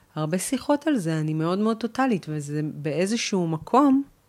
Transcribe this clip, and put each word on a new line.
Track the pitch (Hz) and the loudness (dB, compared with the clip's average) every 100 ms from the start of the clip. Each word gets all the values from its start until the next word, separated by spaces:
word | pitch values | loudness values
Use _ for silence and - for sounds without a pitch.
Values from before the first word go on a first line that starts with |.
| _ 151 | _ -6
הרבה | 156 185 | -2 -2
שיחות | - 254 - 294 320 | -2 -4 0 0 2
על | 262 | 0
זה, | 165 160 | 0 -2
אני | 156 | 0
מאוד, | 156 165 190 | 0 0 2
מאוד | 220 226 | 0 0
טוטלית, | 226 - 262 190 156 | -4 -2 0 0 -2
וזה | 151 143 151 | -8 -4 -4
באיזשהו | 151 147 147 143 190 226 - 190 170 | -4 -4 -4 -2 0 0 0 0 0
מקום | 160 - 247 285 269 277 _ | -2 2 4 6 4 0 _